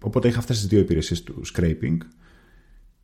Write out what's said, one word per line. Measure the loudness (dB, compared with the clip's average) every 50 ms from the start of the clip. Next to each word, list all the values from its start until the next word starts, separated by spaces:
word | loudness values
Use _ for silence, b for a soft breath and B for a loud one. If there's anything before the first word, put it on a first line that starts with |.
οπότε | -6 -2 0 2 2 2
είχα | 0 0
αυτές | -2 -2 -2 -2
τις | 0
δύο | 4 4 4
υπηρεσίες | 4 4 2 0 0 -2 -4 -6
του | -6 -12 -14 -14 -14 -10 -2
scraping | 0 0 0 0 -2 -2 -2 -2 -2 -4 -8 b b b b b b b b b b b b b b b b b _